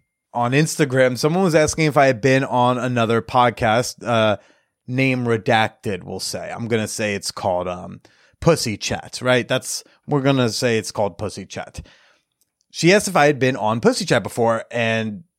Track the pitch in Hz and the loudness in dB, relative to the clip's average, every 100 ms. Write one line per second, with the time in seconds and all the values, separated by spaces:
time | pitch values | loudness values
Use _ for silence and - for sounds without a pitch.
0 | _ _ _ 120 120 139 160 - 143 127 | _ _ _ -4 0 2 2 0 0 4
1 | 127 123 151 175 190 156 151 - 156 151 | 2 2 0 2 2 4 2 2 2 4
2 | 135 117 135 131 135 123 123 123 127 123 | 4 4 2 2 2 2 2 0 -2 0
3 | 113 117 - 127 123 107 117 113 123 - | 2 0 2 2 2 2 0 2 0 -6
4 | 113 113 110 101 _ _ _ _ - 127 | -2 2 2 0 _ _ _ _ -8 -2
5 | 135 127 120 113 98 113 110 - 113 92 | 0 0 0 0 2 2 2 -4 -8 -8
6 | 90 92 - 92 85 92 113 113 107 - | -8 -10 -8 -8 -10 -10 -2 -2 -2 -4
7 | 107 98 - - 104 90 90 90 90 95 | -4 -4 -6 -6 -2 -2 -4 -8 -12 -18
8 | _ _ _ _ 165 160 123 101 - 107 | _ _ _ _ 0 0 -2 -6 -6 -8
9 | - - 123 127 107 127 - - - _ | -8 -6 0 0 0 -4 -4 -10 -12 _
10 | - 147 135 135 120 - 127 110 - - | -4 0 2 2 0 0 0 0 -2 -4
11 | 101 82 92 101 95 - - - - _ | -4 -4 -10 -10 -12 -12 -12 -16 -20 _
12 | _ _ _ _ _ _ _ - 165 202 | _ _ _ _ _ _ _ 0 4 4
13 | 202 170 147 139 131 131 107 117 208 254 | 2 2 2 4 0 0 -2 0 0 0
14 | 185 127 101 - 117 113 - 120 113 113 | 0 0 0 -2 0 0 -4 -4 -2 -2
15 | 110 101 82 | -4 -8 -16